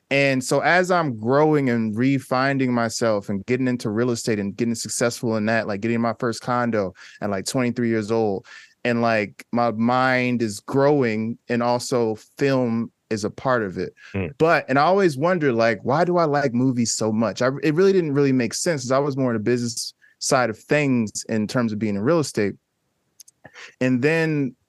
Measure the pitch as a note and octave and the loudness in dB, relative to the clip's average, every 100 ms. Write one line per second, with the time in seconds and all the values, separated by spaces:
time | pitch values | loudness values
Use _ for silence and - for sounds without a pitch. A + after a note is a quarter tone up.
0 | - C#3 C#3 C3 B2+ C#3+ C#3+ F3 F#3 F3+ | -2 2 2 0 0 0 2 2 2 0
1 | D3+ A2 A2+ C#3 D#3 D3+ C3+ A#2 A2 G#2+ | 0 -2 0 4 4 4 2 0 0 0
2 | C3 C#3 - B2+ C3+ C#3 B2+ A#2+ A#2 - | 0 0 0 0 0 0 0 0 0 0
3 | A#2 G#2 G#2 G2+ A2 B2+ B2+ B2 A#2 G#2 | 0 0 -2 -6 -2 -2 0 -2 -2 -2
4 | B2 A#2 - G#2 G2+ G2 A#2 A#2 G#2+ - | 0 -2 -2 -2 -4 -2 -2 -2 -6 -2
5 | A#2+ - A#2 A2 G#2+ A2+ G#2 G2+ A2+ A#2 | -2 -2 -2 0 0 0 -2 -4 -2 0
6 | A#2 A2 B2 A2 - B2 A#2+ A2 F#2 - | -2 -2 -4 -4 -2 -2 0 0 -2 -6
7 | - - G#2 F#2+ F2+ C3+ A#2+ A#2 A#2 A2+ | -20 -8 -6 -4 -4 -2 -2 -2 0 -2
8 | G#2 A2+ A2 F#2+ - - - _ B2 A#2 | 0 0 0 -4 -8 -20 -20 _ -2 0
9 | A#2 A2 G2+ - - A#2+ A#2+ A2 A#2 B2+ | 2 2 -2 -8 -6 -2 0 0 0 2
10 | C3 B2+ B2 A#2+ A2+ G2+ - C3+ C#3 D3 | 2 2 0 0 -2 -6 -4 2 4 4
11 | A#2 A2 A2+ - - A#2+ A#2+ A#2+ - B2 | 2 0 -4 -8 -4 -2 0 -2 -2 -2
12 | A2 G#2+ - - C#3 C3 A#2+ A2+ A2+ - | 0 -4 -10 -2 0 2 0 -2 -4 -10
13 | - A2 G2+ - C3+ B2 G2+ F2+ F2+ - | -8 -4 -4 -4 -2 0 -2 -4 -8 -10
14 | - G2 F2+ - D#3+ D3+ - C3+ D#3 G3 | -10 -6 -6 0 2 2 2 2 4 4
15 | F#3 C3 E3 F#3 C#3+ A#2 A2+ A2 A#2+ D3 | 2 2 0 2 2 4 2 2 0 0
16 | F3 F3 D#3+ C#3+ C#3+ A#2+ C3 A#2+ A2+ - | 2 2 2 0 0 2 0 0 -2 -2
17 | A2 A2 A2 - B2 C#3 D#3+ D#3 G3 F#3+ | -2 0 0 0 -2 0 0 4 4 4
18 | D#3 C#3 C#3 C3 A#2 - - C#3 A#2+ C3+ | 2 2 2 2 0 -2 -2 -2 0 0
19 | C#3+ C3+ C3 A2+ G#2+ B2 A#2+ A#2+ - - | 0 0 0 0 0 0 -2 -6 -10 -14
20 | _ _ - C3+ A#2 G#2 - D3 C#3 B2 | _ _ 0 2 2 -4 -2 0 2 0
21 | G#2+ - - A2 G#2+ C3 A#2 G#2+ G#2+ G2+ | 0 -6 -4 -2 -2 -2 -2 -2 -2 0
22 | A#2+ E3+ C3+ A#2 G2+ - _ _ _ _ | 0 0 0 -2 -2 -4 _ _ _ _
23 | _ - _ _ - - - - B2+ B2+ | _ -20 _ _ -20 -20 -18 -2 0 2
24 | D3 E3 D#3+ D3 C3 - | 2 2 0 0 -2 -6